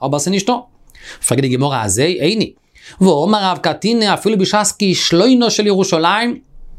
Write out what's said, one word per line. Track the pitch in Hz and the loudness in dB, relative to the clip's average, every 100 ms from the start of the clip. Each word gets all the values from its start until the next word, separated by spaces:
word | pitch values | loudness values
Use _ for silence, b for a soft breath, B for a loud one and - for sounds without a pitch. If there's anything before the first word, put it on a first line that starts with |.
אבער | 135 143 | -4 -2
עס | 175 | -2
איז | |
נישט | 196 196 | -2 -2
דא. | 247 - _ _ B B B - | -4 -6 _ _ B B B -2
פרעגט | 123 | 0
די | 135 | 0
גמרא, | 127 143 127 | 0 0 -2
אז | 104 | -2
זיי, | 98 160 180 | 0 -2 0
איני. | 156 220 - - B B B B | -2 0 -4 -8 B B B B
ואמר | 190 143 180 214 | 2 4 2 0
רב | 190 147 | 0 -2
קטינא, | 165 147 208 233 208 | -4 -2 -2 0 0
אפילו | 165 208 214 | 0 0 0
בשעת | 185 208 208 - | 0 0 0 0
כישלונו | 196 - - 170 240 247 226 | 0 0 2 2 4 4 2
של | 214 208 | 0 0
ירושלים, | 190 190 165 170 208 240 - - - - | 0 0 0 0 0 -2 -6 -12 -20 -18